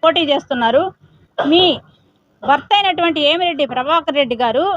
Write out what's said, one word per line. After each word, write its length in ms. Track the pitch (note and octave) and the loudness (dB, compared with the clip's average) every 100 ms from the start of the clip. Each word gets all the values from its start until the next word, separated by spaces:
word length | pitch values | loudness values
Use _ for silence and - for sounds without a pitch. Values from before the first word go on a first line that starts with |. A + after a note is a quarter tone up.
పోటీ 200 | D#4+ E4 D#4 | 2 2 0
చేస్తున్నారు. 520 | C#4+ - B3 A#3 B3 F#4+ - _ _ _ - C#4 | -2 -2 -2 0 0 0 -8 _ _ _ -6 0
మీ 140 | E4 F#4 F#3 _ _ _ _ _ _ G#3 | 2 2 0 _ _ _ _ _ _ 0
భర్త 220 | C#4+ - G4+ | 0 2 0
అయినటువంటి 420 | G4+ E4+ E4+ D#4+ D4 | 0 0 0 0 0
ఏమిరెడ్డి 340 | E4 F4+ D4+ C#4 | 2 -2 -2 -4
ప్రభాకర్ 440 | B3 C4 E4 E4 C#4+ | -2 0 -2 0 -2
రెడ్డి 160 | C4+ A#3 | -2 0
గారు 220 | A#3+ A#3 F4+ | -2 0 -2